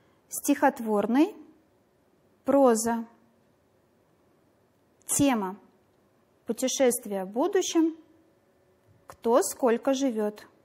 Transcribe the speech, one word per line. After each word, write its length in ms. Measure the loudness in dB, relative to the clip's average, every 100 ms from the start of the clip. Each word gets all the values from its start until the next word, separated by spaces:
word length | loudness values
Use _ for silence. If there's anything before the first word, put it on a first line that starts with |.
| _ _ _
стихотворный, 1080 | -10 -2 2 2 0 -2 -2 0 2 0 -2 -20 _ _ _ _ _ _ _ _ _ 0
проза. 600 | 4 4 4 0 -4 -8 _ _ _ _ _ _ _ _ _ _ _ _ _ _ _ _ _ _ _ -8
Тема: 520 | 0 0 0 -4 -10 _ _ _ _ _ _ _ _ -10
путешествие 800 | -6 -4 2 0 0 -6 -8 -6
в 40 |
будущем, 680 | -4 -2 0 0 2 0 -2 _ _ _ _ _ _ _ _ _ _ _
кто 360 | -8 0 2
сколько 500 | 0 -2 -2 0 -2
живёт. 540 | -2 -2 -2 -4 -6 -20 _